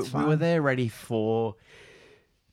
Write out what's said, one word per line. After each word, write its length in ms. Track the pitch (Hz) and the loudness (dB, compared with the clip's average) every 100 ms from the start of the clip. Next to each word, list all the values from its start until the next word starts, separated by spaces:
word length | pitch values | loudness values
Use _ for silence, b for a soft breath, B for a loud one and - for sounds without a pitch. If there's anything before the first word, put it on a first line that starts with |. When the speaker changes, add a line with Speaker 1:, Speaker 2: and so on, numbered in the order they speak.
Speaker 1:
That's 100 | 127 | 0
Speaker 2:
we 100 | 131 | 0
were 60 | 151 | 2
Speaker 1:
fine. 80 | 156 | 2
Speaker 2:
there 220 | 170 170 | 2 2
ready 260 | 143 127 120 | 2 0 -2
for 680 | - - 113 110 113 113 101 b b b b b b b _ _ | -6 -4 -2 0 0 -2 -4 b b b b b b b _ _